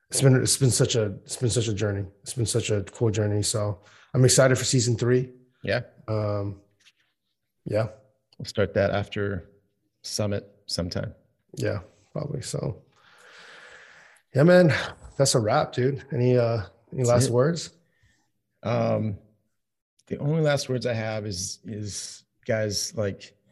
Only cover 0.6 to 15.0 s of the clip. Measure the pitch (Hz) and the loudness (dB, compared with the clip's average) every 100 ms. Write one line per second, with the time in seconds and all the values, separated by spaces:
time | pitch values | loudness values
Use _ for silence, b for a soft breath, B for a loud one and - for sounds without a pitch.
0.6 | 131 - 135 120 104 - - - 123 117 | 2 2 2 0 -2 -4 -12 -4 -2 0
1.6 | 110 98 104 98 92 - - 123 110 113 | -2 -2 -2 -4 -8 -12 -10 -6 -2 -2
2.6 | 107 104 95 - 113 104 104 104 101 110 | 0 -2 -4 -2 0 0 0 0 -2 -2
3.6 | 104 - b b b 127 127 139 131 127 | -4 -6 b b b 4 6 6 6 4
4.6 | 120 131 120 113 117 127 127 - _ _ | 2 0 2 0 2 2 0 -10 _ _
5.6 | 98 120 - _ - 107 104 104 101 101 | -4 -4 -4 _ -6 -4 -2 -4 -6 -10
6.6 | _ _ _ _ _ _ _ _ _ _ | _ _ _ _ _ _ _ _ _ _
7.6 | - 107 113 - _ _ _ - - - | -4 -4 -4 -8 _ _ _ -16 -8 -2
8.6 | 98 101 98 98 101 104 101 95 - _ | 0 0 0 0 -4 -6 -4 -6 -12 _
9.6 | _ _ _ _ - - 104 101 - _ | _ _ _ _ -10 -4 -4 -4 -8 _
10.6 | - - 90 - - - _ _ _ - | -10 -6 -6 -6 -8 -12 _ _ _ -6
11.6 | 104 101 - _ _ - - - - - | -4 -4 -10 _ _ -10 -8 -8 -8 -6
12.6 | 69 - _ B B B B B B B | -6 -8 _ B B B B B B B
13.6 | B B B B B B B 131 165 180 | B B B B B B B 4 8 8
14.6 | 170 107 B B | 6 4 B B